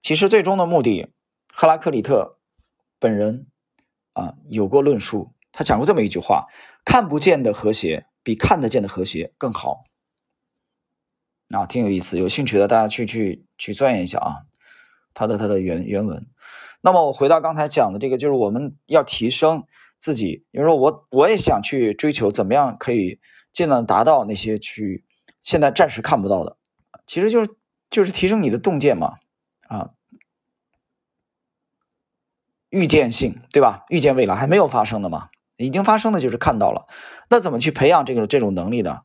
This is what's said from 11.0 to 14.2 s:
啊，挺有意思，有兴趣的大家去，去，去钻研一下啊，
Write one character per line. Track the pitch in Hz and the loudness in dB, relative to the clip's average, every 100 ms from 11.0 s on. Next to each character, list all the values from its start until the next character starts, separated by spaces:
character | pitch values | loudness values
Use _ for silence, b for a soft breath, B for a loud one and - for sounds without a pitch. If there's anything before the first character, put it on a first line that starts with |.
| _ _ _ _ _ | _ _ _ _ _
啊， | 98 | -6
挺 | 95 123 | -4 -2
有 | 107 | 0
意 | 95 | -2
思， | 87 87 | -2 -2
有 | 92 | -2
兴 | - | -2
趣 | 131 107 | -2 2
的 | 101 | 4
大 | 113 | 4
家 | 110 | 2
去， | - 113 | -2 -6
去， | 113 101 - _ _ | -4 -4 -6 _ _
去 | - | -12
钻 | 104 135 | -2 0
研 | 110 | 0
一 | 90 | -4
下 | |
啊， | - | -4